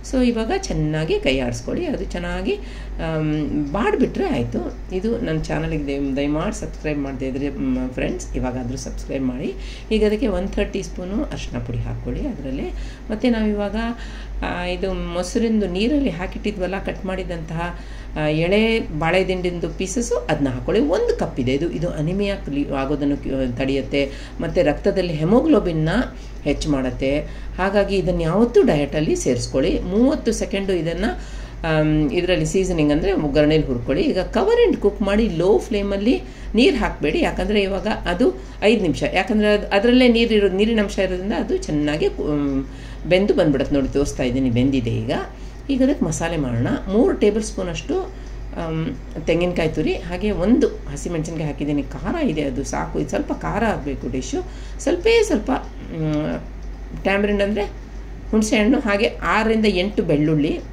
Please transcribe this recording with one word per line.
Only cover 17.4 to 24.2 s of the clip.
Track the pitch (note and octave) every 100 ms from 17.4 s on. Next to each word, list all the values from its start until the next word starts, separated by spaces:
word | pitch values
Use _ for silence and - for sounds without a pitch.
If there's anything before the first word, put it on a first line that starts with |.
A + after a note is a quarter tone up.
| D#3+ E3 F3 E3+ - - - D#3
ಆ, |
ಎಳೆ | D3+ D#3 E3+ G3+ A3 A3+
ಬಾಳೆದಿಂಡಿಂದು | G3+ D#3 E3 F#3 F#3 F#3 F3+ F3 E3+
ಪೀಸಸ್ಸು, | - F#3 B3+ A3+ A#4+
ಅದನ್ನ | - D3 C#3
ಹಾಕ್ಕೊಳ್ಳಿ. | B2 A#2+ G3
ಒಂದು | D4 G#4+ A#4 -
ಕಪ್ | F3 -
ಇದೆ | A#2+
ಇದು. | C#3 E3
ಇದು | D#3+ E3+
ಅನಿಮಿಯಾ | D#3+ D3+ G3 G3+ G3
ಕ್ಲಿ-, | - C#3+ C#3+
ಆಗೋದನ್ನು | C#3 C3+ D3 C#3+ C#3+
ಕ್ಯೂ-, | - C3+ C3 A#2+
ತಡೆಯುತ್ತೆ, | C3+ C#3 - C#3+ C#3 -